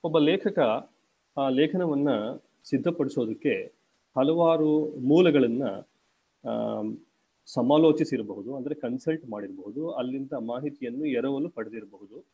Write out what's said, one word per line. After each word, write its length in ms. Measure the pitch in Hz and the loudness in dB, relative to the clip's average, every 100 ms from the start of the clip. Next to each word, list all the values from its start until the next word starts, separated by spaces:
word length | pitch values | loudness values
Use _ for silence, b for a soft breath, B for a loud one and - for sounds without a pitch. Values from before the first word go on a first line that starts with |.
ಒಬ್ಬ 140 | 170 156 | 2 4
ಲೇಖಕ 400 | 151 190 202 185 127 113 - _ _ _ _ - | 4 4 0 2 2 2 -4 _ _ _ _ -2
ಆ 100 | 139 | 0
ಲೇಖನವನ್ನ 600 | 131 156 185 175 143 143 113 107 135 _ _ | 2 2 2 0 0 2 0 -2 -8 _ _
ಸಿದ್ಧಪಡಿಸೋದಕ್ಕೆ 1120 | - 135 170 170 131 135 113 107 147 98 - _ _ _ _ 131 | -4 -2 -2 -2 -4 -2 -4 -2 -2 -2 -4 _ _ _ _ 0
ಹಲವಾರು 800 | 139 165 165 165 156 151 151 139 | 2 4 4 4 2 2 0 -4
ಮೂಲಗಳನ್ನ, 640 | 127 156 175 147 120 117 127 98 - _ _ _ _ _ 131 | 4 6 6 6 4 0 -4 -6 -14 _ _ _ _ _ -8
ಆ, 340 | 113 113 110 110 113 _ _ _ _ - | -4 -4 -4 -6 -10 _ _ _ _ -8
ಸಮಾಲೋಚಿಸಿರಬಹುದು, 1080 | - 120 151 160 156 151 127 104 101 101 135 | -2 4 6 6 4 0 -2 -6 -10 -10 -8
ಅಂದ್ರೆ 180 | 127 | -8
ಕನ್ಸಲ್ಟ್ 540 | 151 123 127 160 160 131 | -6 -6 -6 -4 -6 -6
ಮಾಡಿರಬಹುದು, 600 | 104 98 95 92 123 151 | -10 -10 -12 -12 -10 -8
ಅಲ್ಲಿಂದ 420 | 95 127 135 135 | -6 -6 -6 -8
ಮಾಹಿತಿಯನ್ನು 720 | 139 113 120 147 143 123 123 | -8 -6 -6 -8 -8 -10 -6
ಎರವಲು 440 | 151 123 131 139 156 | -4 -2 -2 -4 -6
ಪಡೆದಿರಬಹುದು. 760 | - 107 110 101 98 98 123 _ | -8 -10 -12 -16 -20 -20 -20 _